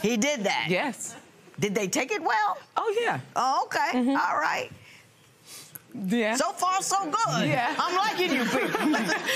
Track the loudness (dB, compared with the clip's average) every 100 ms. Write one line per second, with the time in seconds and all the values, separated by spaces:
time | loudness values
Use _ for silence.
0 | 0 2 2 2 0 0 0 0 -2 -6
1 | -10 -14 -20 -20 -18 -4 -2 0 0 -2
2 | -2 -2 0 2 2 -2 -6 -2 0 0
3 | 0 -2 -4 -2 2 2 0 0 0 2
4 | 2 2 0 0 0 -2 -6 -12 -20 -20
5 | -20 -20 -20 -20 -20 -20 -18 -20 -16 -6
6 | -2 0 2 2 0 0 0 2 2 0
7 | 0 0 0 2 2 2 0 0 0 2
8 | 2 2 0 2 0 0 0 0 2 2
9 | 0 -2 0